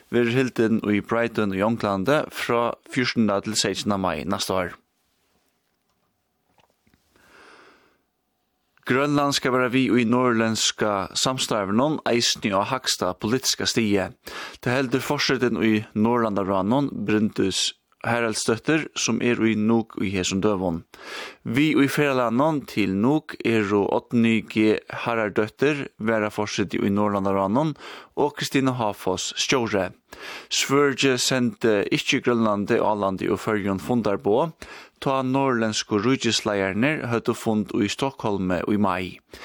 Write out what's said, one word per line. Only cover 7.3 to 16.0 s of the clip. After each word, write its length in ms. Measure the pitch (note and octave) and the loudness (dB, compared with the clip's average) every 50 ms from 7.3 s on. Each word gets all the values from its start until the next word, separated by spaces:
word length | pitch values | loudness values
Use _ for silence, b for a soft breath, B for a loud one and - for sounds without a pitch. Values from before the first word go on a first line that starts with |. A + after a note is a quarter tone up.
| b b b b b b b b b b b b b b b b _ _ _ _ _ _ _ _ _ _ _ _ _ _ - | b b b b b b b b b b b b b b b b _ _ _ _ _ _ _ _ _ _ _ _ _ _ -2
Grønland 480 | - B2 C3 C#3+ D3 D3 D3 C#3+ C#3+ C#3 | 0 2 2 2 2 2 2 2 2 0
skal 240 | - - C3+ B2 B2+ | 0 0 0 2 2
vera 80 | B2+ A#2+ A2+ | 0 2 2
við 240 | C3 C3 A2+ G#2 B2 | 2 2 4 4 4
í 80 | A#2+ | 4
norðlenska 1040 | A2 B2 B2 B2+ B2 A#2 A2+ A2+ A2 A2 - - - - - A2+ G#2+ G2+ G2 F#2 - - - | 4 2 2 4 2 2 2 2 0 0 0 -2 -2 -2 0 0 0 0 -2 -4 -4 -4 -2
samstarvinum, 800 | - C#3 C3 B2+ - - C3 G#2+ G2 F#2 G#2 A2+ C3+ D#3 D3+ - - | -2 -2 -2 -2 -2 -2 0 -2 0 0 2 2 2 2 0 -2 -2
eisini 480 | A2+ A#2 A#2+ A#2 - - - - G#2+ G2 | 0 0 2 2 0 -2 -2 -2 0 0
á 80 | G2 G#2 | 0 0
hægsta 480 | A2+ C3 B2+ - - - - G2+ F2+ F#2 - | 0 -2 -4 -2 -4 -4 -2 -2 -4 -4 -4
politiska 480 | - G#2+ B2 C3 - - - - G2 | -2 -2 -2 -2 0 -2 -4 -2 -2
stige. 460 | F#2+ - B2 A2+ G#2 G2+ G2 F2+ F2 - _ B B B B B B B B - | -2 0 0 2 2 2 0 0 -2 -6 _ B B B B B B B B -4
Ta 160 | B2+ B2 C3+ | -2 0 0
heldur 240 | C#3 A#2+ C3 B2+ - | 0 0 -2 -2 0
forsetin 560 | - D3 C#3 - - C#3 A#2 B2 A#2+ A2+ D#2+ | -2 -2 -2 0 0 0 2 2 0 2 2
í 220 | G#2+ A2+ A2 G#2+ G#2 - - | 2 4 2 2 0 -2 -2
Norðlandaráðnum, 960 | G#2+ | 0